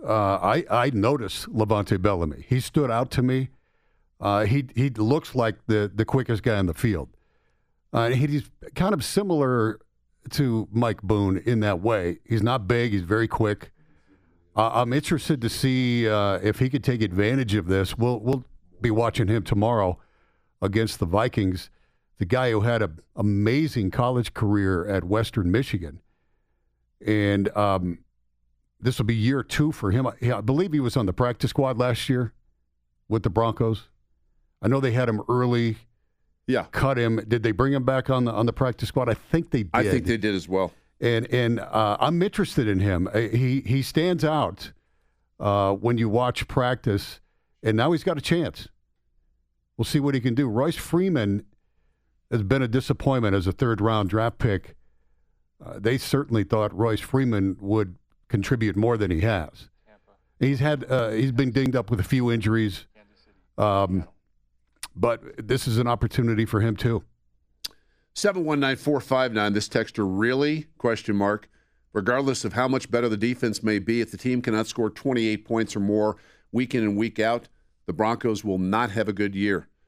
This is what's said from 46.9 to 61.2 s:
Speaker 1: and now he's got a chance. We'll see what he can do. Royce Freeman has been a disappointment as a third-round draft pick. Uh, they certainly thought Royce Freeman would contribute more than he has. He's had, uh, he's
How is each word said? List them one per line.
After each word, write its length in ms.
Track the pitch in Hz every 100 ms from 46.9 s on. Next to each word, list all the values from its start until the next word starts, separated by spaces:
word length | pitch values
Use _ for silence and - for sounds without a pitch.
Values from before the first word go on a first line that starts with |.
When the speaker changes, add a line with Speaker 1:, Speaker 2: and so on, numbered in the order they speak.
| 101 - - _ _ _ _
Speaker 1:
and 120 | 110 110
now 160 | 143
he's 120 | 165
got 140 | 190 151
a 40 |
chance. 460 | - 170 113 - - _ _ _ _ _ _ _ _ _ _ -
We'll 80 | 113
see 140 | 147
what 140 | 143
he 80 | 131
can 140 | 117 117
do. 120 | 131
Royce 280 | 110 160 -
Freeman 680 | - 170 190 143 101 101 - _ _ _ _ _ _ _ -
has 140 | 117
been 180 | 98 135
a 60 | 123
disappointment 680 | 127 - - 143 131 107 98
as 120 | 90
a 40 |
third-round 580 | - 127 104 110 107 95
draft 280 | 107 113 -
pick. 380 | 117 92 - - _ _ _ _ _ _ _ _
Uh, 160 | - -
they 180 | 107 131
certainly 460 | - 139 143 110
thought 280 | 95 110 104 90
Royce 220 | 113 104
Freeman 580 | - 131 127 104 95 92
would 360 | 98 107 95 87 _ _ -
contribute 480 | 101 95 123 110 98
more 220 | 113 113
than 120 | 95
he 120 | 82
has. 480 | 110 98 76 - - _ _ _ _ _ _ -
He's 200 | 127 135
had, 260 | 147 143 123
uh, 200 | 131 113
he's 220 | 110